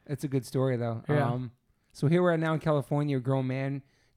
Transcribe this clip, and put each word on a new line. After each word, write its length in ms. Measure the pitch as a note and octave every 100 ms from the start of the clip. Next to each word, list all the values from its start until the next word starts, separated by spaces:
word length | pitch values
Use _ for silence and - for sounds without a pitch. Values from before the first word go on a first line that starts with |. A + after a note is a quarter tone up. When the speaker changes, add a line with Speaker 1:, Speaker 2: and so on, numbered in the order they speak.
| -
Speaker 1:
It's 160 | C#3+
a 40 | D3
good 200 | C3+ A#2+
story, 300 | C3+ C3 A#2+
though. 260 | A#2 A2+ -
Speaker 2:
Yeah. 200 | D3 C3+
Speaker 1:
Um, 220 | B2 B2 - _ _ _
so 140 | - D3
here 160 | F3
we 80 | F3+
are 60 | E3
now 180 | D#3+ D#3
in 40 |
California, 580 | E3 D3 C3 D3 D3 C3+
a 20 |
grown 260 | B2 C3+ C3
man, 380 | C3 C3+ C#3 - _ _